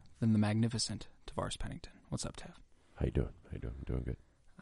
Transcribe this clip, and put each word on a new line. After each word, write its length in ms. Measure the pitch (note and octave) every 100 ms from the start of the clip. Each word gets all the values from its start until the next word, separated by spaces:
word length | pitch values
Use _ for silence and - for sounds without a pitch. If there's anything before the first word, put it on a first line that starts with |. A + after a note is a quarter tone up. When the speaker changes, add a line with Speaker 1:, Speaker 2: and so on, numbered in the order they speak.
| - -
Speaker 1:
than 140 | A2+
the 60 | G#2+
magnificent 680 | G#2 A2 A2+ A2 - G2+ - - -
Tavares 300 | - - -
Pennington. 340 | - - - - -
What's 160 | - -
up, 100 | -
Tav? 240 | - - - - - -
Speaker 2:
How 100 | C2+
you 60 |
doing? 160 | C2+ A#1+ - -
How 80 |
you 60 | -
doing? 140 | A#1 B1+ C2
Doing 180 | B1
good. 140 | B1 - - _ - -